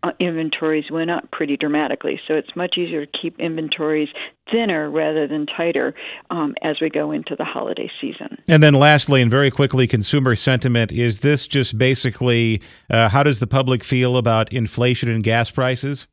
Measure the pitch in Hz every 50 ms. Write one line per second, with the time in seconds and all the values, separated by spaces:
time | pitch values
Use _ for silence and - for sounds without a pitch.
0 | - 175 - _ 180 180 165 160 160 156 - - 165 156 156 156 147 - 147 165
1 | 165 165 175 170 - - - - 160 143 143 139 - 151 147 151 151 131 - -
2 | - - - - - - 156 156 - - - 175 180 175 - 180 175 165 170 156
3 | 147 147 - - - 165 - - - 170 160 160 160 147 - - 160 151 156 151
4 | 151 143 - - - - _ _ _ - 220 226 233 208 175 156 151 151 147 156
5 | 156 151 156 156 151 139 147 151 151 147 - - 165 170 165 - - 139 139 -
6 | - - - - - _ 165 170 151 143 - - - 156 151 - 160 160 - 151
7 | 151 151 151 - - - 151 - - - - - - - - - - - - -
8 | - 131 - - - - - - _ - 165 151 151 151 143 135 143 151 151 143
9 | - - 143 131 123 117 113 135 143 139 - - 143 131 - 131 127 113 - 113
10 | 101 - - 147 135 127 117 - - - 131 120 - 127 120 117 113 107 - 117
11 | 120 120 107 101 - 143 147 135 - - - 139 127 - - 110 127 131 135 -
12 | - 127 104 - 123 123 120 117 117 113 110 104 - - - - _ _ - 113
13 | 113 107 92 139 143 147 135 101 127 107 - 139 131 127 127 120 - - 139 127
14 | 127 123 123 127 113 117 113 110 110 - - 131 113 110 - - 120 127 127 -
15 | - 120 113 113 104 110 113 117 117 - - - 131 127 127 123 - 139 143 131
16 | - _